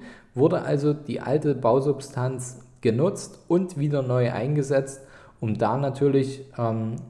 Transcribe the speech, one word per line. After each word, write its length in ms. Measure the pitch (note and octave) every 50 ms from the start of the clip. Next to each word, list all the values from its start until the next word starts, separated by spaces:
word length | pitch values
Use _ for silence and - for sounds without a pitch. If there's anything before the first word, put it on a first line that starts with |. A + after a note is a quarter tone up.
| - - - - - _ -
wurde 280 | B2 C3+ E3+ F3+ -
also 320 | - C#3+ D3 C#3+ C#3+ D3+ D3
die 260 | D3 - - A#2 -
alte 360 | - A2+ C3+ D3+ D3+ D3 C#3
Bausubstanz 1080 | A#2+ A#2+ A2+ A2+ C#3 C3+ D3 C#3 C#3+ - - - B2+ B2 C3 C3 B2 - - - - - - - -
genutzt 640 | - A#2 G#2+ A#2+ D3+ F#3+ G3 - - - - - - -
und 280 | E3+ F3+ F#3+ F3+ - C#3+
wieder 240 | C#3+ D3+ D3 C#3+
neu 300 | B2+ B2 B2 B2+ B2 B2
eingesetzt, 720 | - - A2 C#3 D3 D3 C3+ C3+ C#3+ C3+ C3+ C3+ - - - - - - - - - -
um 180 | - A2 G#2+ -
da 180 | A#2 G#2+ A#2
natürlich, 720 | A#2 C#3 C#3 A#2+ - C#3 C#3+ C3+ C#3 C3 B2+ - - - - - -
ähm, 380 | A#2+ A2+ A2+ A2+ A2 A2 A2+ - - -